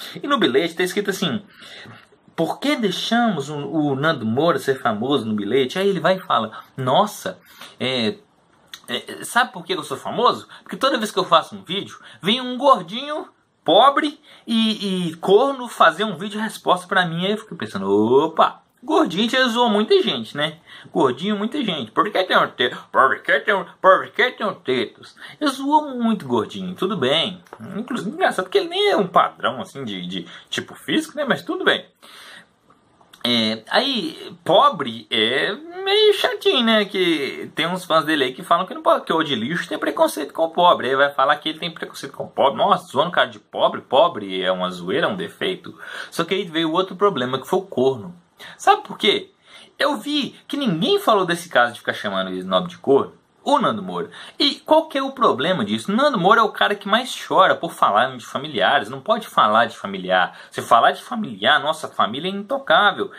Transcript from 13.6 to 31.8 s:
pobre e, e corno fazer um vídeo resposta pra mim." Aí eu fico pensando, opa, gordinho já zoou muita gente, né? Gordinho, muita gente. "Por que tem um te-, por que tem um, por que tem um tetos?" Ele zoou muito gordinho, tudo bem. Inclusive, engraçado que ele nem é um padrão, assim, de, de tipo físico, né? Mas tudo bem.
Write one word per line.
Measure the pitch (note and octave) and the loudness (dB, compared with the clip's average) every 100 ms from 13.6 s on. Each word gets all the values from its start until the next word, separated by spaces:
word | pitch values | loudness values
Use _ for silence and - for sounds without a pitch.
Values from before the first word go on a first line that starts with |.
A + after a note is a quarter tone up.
pobre | - F3+ C4+ C#4 D4 - _ - - | 4 6 6 6 0 -4 _ -16 -4
e, | A3+ A3 G#3 G3 F#3 F3 | 0 0 0 -4 -2 -4
e | D#3+ | -4
corno | - G3+ C#4 C4+ A#3+ | 4 4 4 0 -6
fazer | - F3 D#3+ G#3+ | 2 4 4 -2
um | D#3 | -4
vídeo | G#3 G#3 | -8 -6
resposta | G#3+ - D3+ F3+ - | -8 -4 0 0 0
pra | F#3+ F3 | 0 0
mim." | E3 | -2
Aí | F#3+ | -2
eu | G#3 | -4
fico | - F3 | -6 -10
pensando, | G#2+ G2 F#2+ | -8 -6 0
opa, | G2+ A2 C3+ D#3 D#3+ F#3 - _ _ | 2 6 4 4 2 0 0 _ _
gordinho | B3 E4 C4+ F3 A3+ | -2 2 2 0 0
já | C4 B3+ | 2 0
zoou | A3+ A#3+ | 2 2
muita | G#3 G#3+ G4 | 2 4 2
gente, | A3+ C3 A2+ C#3+ | 2 -4 -6 -6
né? | D#3 D#3+ _ - - | -6 -8 _ -20 -6
Gordinho, | - C#3 B2 F#3+ G#3 | 0 0 0 -2 -2
muita | A3 D4+ | -4 -4
gente. | A3 D#3 A2+ | -4 -4 -2
"Por | - - | 0 0
que | - | 0
tem | - A3+ | 2 2
um | D3+ | 2
te-, | - B2 - - | 0 -2 -2 -2
por | G#2+ C3 F#2+ | 2 4 2
que | - G3 | 0 0
tem | - | 2
um, | G3 E3+ - | -2 -2 2
por | F#3 F3 C3 | 6 6 4
que | - B3 | 0 0
tem | - G#3+ | 0 -6
um | |
tetos?" | D3+ - B2+ G#2+ - - - - - | -4 -2 -2 -2 -8 -20 -20 -20 -4
Ele | D4 | -2
zoou | C4+ C#4 D4+ D4+ B3 | -2 2 2 2 -2
muito | A3+ G#3+ C3+ | 0 0 0
gordinho, | B2 G2 G2+ F2+ F#2 | -2 -2 -6 -10 -4
tudo | F#3+ F3 | -4 0
bem. | B2 D#3 B2+ F2+ - - G#3 F#3+ | 0 0 0 -6 -16 -18 -12 -10
Inclusive, | B3+ A#3 F#3 | -8 -6 -6
engraçado | D#4+ E4 - F#3 | -2 0 0 0
que | G4 | 0
ele | E4+ | 0
nem | F4+ G#4 | 0 2
é | A#3 | 2
um | F3 | 2
padrão, | E3+ - - G#2+ B2 | 2 0 0 -4 -4
assim, | F#2+ C#3 B2 | -8 -10 -10
de, | F#2+ F2 | -10 -8
de | F#2 F2 - - | -10 -10 -16 -10
tipo | - - - | -10 -10 -12
físico, | - G#3+ D#4 D4 | -4 -4 -4 -4
né? | |
Mas | C#4 F3+ | -2 -2
tudo | - F#4 | -4 -2
bem. | D#4 B2+ | 0 -2